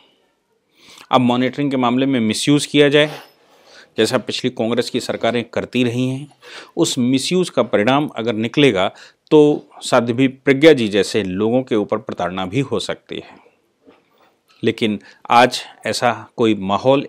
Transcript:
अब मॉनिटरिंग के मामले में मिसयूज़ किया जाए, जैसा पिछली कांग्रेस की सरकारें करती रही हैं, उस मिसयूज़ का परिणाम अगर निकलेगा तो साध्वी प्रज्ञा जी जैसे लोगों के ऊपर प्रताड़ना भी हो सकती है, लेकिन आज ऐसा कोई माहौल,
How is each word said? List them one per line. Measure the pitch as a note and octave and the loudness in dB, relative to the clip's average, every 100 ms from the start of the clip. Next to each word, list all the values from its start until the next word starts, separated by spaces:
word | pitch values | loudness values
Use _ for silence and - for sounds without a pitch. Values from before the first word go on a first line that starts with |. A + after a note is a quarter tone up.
| _ _ _ _ _ _ _ _ - - - | _ _ _ _ _ _ _ _ -20 -18 -2
अब | B2+ | 0
मॉनिटरिंग | A#2+ B2 B2+ C3+ C#3+ | 2 0 -2 -2 -4
के | C3 | -2
मामले | A#2+ B2 C3+ | 0 0 0
में | C3 | 0
मिसयूज़ | A2 G#2+ - D3 - | -2 -2 2 0 2
किया | D3 C#3+ | 2 4
जाए, | D3 D3 C#3+ - _ _ _ _ - - - | 4 0 -4 -20 _ _ _ _ -20 -10 -2
जैसा | A2 B2 | 0 -2
पिछली | - - B2 | -4 -6 -6
कांग्रेस | B2 A2+ A#2+ A#2+ | -4 -4 -2 -4
की | A#2+ | -6
सरकारें | - G#2 A#2 A#2+ | -6 -4 -2 -2
करती | A2 G#2 - B2 | -4 -8 -4 -2
रही | B2 A#2+ B2+ | -2 -2 -4
हैं, | C3 D3 _ - - - - | -4 -12 _ -20 -20 -10 -4
उस | E3 - | -2 0
मिसयूज़ | B2 C3 - F#3 F3 | 0 0 -2 -2 -2
का | - | -2
परिणाम | A2+ G#2 G#2+ C#3 D3+ - | -2 0 0 0 -2 -6
अगर | A2+ | -6
निकलेगा | G#2+ A2+ D#3 C#3+ F#2+ G2 - - _ - | -4 -4 2 2 2 -2 -6 -20 _ 2
तो | D#3 D3 D3+ - - | 4 4 2 -6 -16
साध्वी | - B2+ A#2+ A#2+ C3+ | 0 0 2 0 -2
प्रज्ञा | - - C3+ D#3+ | -2 0 6 6
जी | C#3 G#2+ | 6 4
जैसे | G2+ F#2+ A2+ | 0 0 -2
लोगों | F#2+ F#2 A2 B2 | -4 -2 0 0
के | B2+ A2+ | 0 0
ऊपर | G2+ G#2+ | 0 -4
प्रताड़ना | - - F2 F#2 F#2 | -6 -6 -6 -6 -6
भी | A#2 | -4
हो | C3+ G2+ | -4 -4
सकती | - D#2+ - - | -6 -10 -10 -14
है, | - - _ _ _ _ _ _ _ _ _ _ _ _ | -14 -20 _ _ _ _ _ _ _ _ _ _ _ _
लेकिन | A2+ A2 A2 G2+ - - - | -4 -2 -2 -2 -8 -12 2
आज | A#2 B2+ - - - A2+ | 4 4 2 -12 -10 -8
ऐसा | G#2+ B2 A2 A2 - | -2 -2 -2 -8 -2
कोई | A2+ G2+ | 0 0
माहौल, | F#2+ G2 B2+ C#3 | -2 -2 0 0